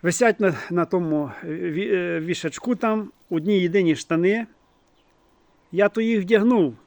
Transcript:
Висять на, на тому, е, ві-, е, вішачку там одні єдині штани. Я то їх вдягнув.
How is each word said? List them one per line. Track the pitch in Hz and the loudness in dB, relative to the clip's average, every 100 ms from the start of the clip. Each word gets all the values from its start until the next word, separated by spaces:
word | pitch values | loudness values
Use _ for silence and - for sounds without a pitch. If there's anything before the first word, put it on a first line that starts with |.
Висять | 170 170 240 208 | -2 2 2 4
на, | 196 147 - | 0 0 -4
на | 175 | -2
тому, | 170 185 165 151 143 110 | 0 0 0 -2 -4 -8
е, | 170 | -10
ві-, | 156 180 156 208 | -6 -4 -4 -2
е, | 190 175 170 | -2 0 -4
вішачку | 160 175 165 - - | -4 -4 -6 -8 -4
там | 233 226 220 202 _ _ | -2 0 -2 -4 _ _
одні | 170 165 208 | -4 2 2
єдині | 175 190 175 147 | 2 2 2 0
штани. | - 165 180 220 226 _ _ _ _ _ _ _ _ _ _ _ _ | 0 0 2 0 -4 _ _ _ _ _ _ _ _ _ _ _ _
Я | 170 202 | 0 0
то | 226 | 2
їх | 226 220 | 0 0
вдягнув. | 185 220 220 240 151 113 | 2 4 4 4 2 -2